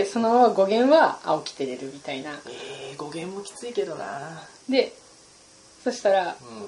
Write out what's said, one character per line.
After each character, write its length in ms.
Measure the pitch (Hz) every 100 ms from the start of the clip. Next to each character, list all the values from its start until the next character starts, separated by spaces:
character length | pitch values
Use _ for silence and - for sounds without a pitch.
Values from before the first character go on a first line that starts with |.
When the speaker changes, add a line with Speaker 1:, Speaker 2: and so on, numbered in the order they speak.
Speaker 1:
る。 60 | 196
Speaker 2:
そ 120 | 233
の 100 | 226
ま 80 | 240
ま 80 | 240
五 180 | 185 190
限 220 | 220 262
は、 300 | 311 262 -
あ、 160 | - 156
起 80 | 135
き 40 | -
て 100 | 135
れ 100 | 131
る 140 | 135
み 80 | 139
た 120 | -
い 100 | 135
な。 180 | 147 147 120
Speaker 1:
え 460 | 120 127 135 135
ー、 20 | 139
五 140 | 151
限 200 | 160 175
も 120 | 196
き 100 | 202
つ 160 | - 240
い 40 |
け 120 | 226
ど 120 | 180 151
な。 520 | 90 139 151 165 - - -
Speaker 2:
で、 260 | 262 - - - - - - - - - -
そ 100 | 262
し 100 | -
た 80 | 208
ら、 260 | 190 175 - 131 226